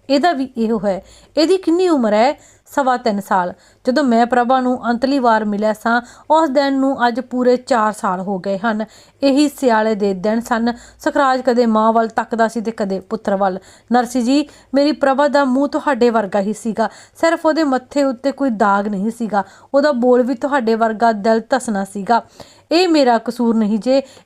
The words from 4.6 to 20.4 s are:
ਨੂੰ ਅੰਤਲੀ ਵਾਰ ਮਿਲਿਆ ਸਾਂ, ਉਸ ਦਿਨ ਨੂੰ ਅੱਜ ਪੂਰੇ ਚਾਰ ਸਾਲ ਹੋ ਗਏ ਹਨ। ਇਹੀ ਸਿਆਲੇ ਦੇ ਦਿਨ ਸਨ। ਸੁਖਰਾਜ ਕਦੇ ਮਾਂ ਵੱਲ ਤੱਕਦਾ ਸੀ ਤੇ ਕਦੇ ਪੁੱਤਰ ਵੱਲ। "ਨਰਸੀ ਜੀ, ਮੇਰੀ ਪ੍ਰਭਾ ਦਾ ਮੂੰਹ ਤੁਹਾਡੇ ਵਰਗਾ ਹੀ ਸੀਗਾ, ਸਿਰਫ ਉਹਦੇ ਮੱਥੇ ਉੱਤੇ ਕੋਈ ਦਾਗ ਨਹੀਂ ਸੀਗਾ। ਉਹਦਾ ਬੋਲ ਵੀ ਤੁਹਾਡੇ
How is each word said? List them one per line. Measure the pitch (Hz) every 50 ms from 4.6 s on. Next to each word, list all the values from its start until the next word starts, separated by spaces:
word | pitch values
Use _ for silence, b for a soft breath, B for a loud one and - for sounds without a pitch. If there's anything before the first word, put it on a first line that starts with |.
ਨੂੰ | 254 247 254 247 - 226
ਅੰਤਲੀ | 240 233 254 262 277 285
ਵਾਰ | 240 240 220 220 220
ਮਿਲਿਆ | 214 208 202 214 214 208
ਸਾਂ, | - - 233 233 240 240 B B B B B
ਉਸ | 302 320 320 311
ਦਿਨ | 254 285 277 277 269
ਨੂੰ | 269 269 269 269 - 240 240
ਅੱਜ | 233 254
ਪੂਰੇ | 254 - 247 254 247 247 247
ਚਾਰ | 247 254 - 262 226 214 214 202
ਸਾਲ | - - 202 185 180
ਹੋ | 190 196 202 180
ਗਏ | 170 196 196 185
ਹਨ। | 196 233 214 214 220 b b b b b b - -
ਇਹੀ | 277 262 277 302 277
ਸਿਆਲੇ | - - 277 247 226 214 220 220 220
ਦੇ | 196 208 202 190
ਦਿਨ | 185 180 214 220 233
ਸਨ। | 226 - 247 220 233 240 233 233 B B B B
ਸੁਖਰਾਜ | - 311 302 302 285 262 262 262
ਕਦੇ | 247 262 240 240 240
ਮਾਂ | 226 220 214 214 226 220
ਵੱਲ | 233 226 226
ਤੱਕਦਾ | 226 - 226 - 220 220 233 214
ਸੀ | - 240
ਤੇ | 196 226
ਕਦੇ | 226 - 214 190 196 185
ਪੁੱਤਰ | - - 226 220 - 220 202
ਵੱਲ। | 190 202 190 185 185 B B B B B B 226
"ਨਰਸੀ | 247 240 233 - 262 233
ਜੀ, | 233 269 294 294 B B B B B -
ਮੇਰੀ | 269 285 294 302
ਪ੍ਰਭਾ | - 294 269 269 247 294 294
ਦਾ | 247 285 285
ਮੂੰਹ | 262 247 269 285 285
ਤੁਹਾਡੇ | - 302 - 302 277 220 240 240
ਵਰਗਾ | 220 226 208 190 - 208
ਹੀ | 196 208 214
ਸੀਗਾ, | - - 233 196 220 226 202 B B B B B
ਸਿਰਫ | - - 330 339 330 -
ਉਹਦੇ | 320 311 311 320
ਮੱਥੇ | 285 262 254 254 - - 294 285
ਉੱਤੇ | 269 254 - - 277 269
ਕੋਈ | - 277 269
ਦਾਗ | 220 190 226 202 196 202 202 214
ਨਹੀਂ | 208 185 196 226
ਸੀਗਾ। | 226 - 233 208 214 202 190 B B B B B B
ਉਹਦਾ | 277 285 302 294
ਬੋਲ | 240 233 247 247 247 254
ਵੀ | 233 277
ਤੁਹਾਡੇ | -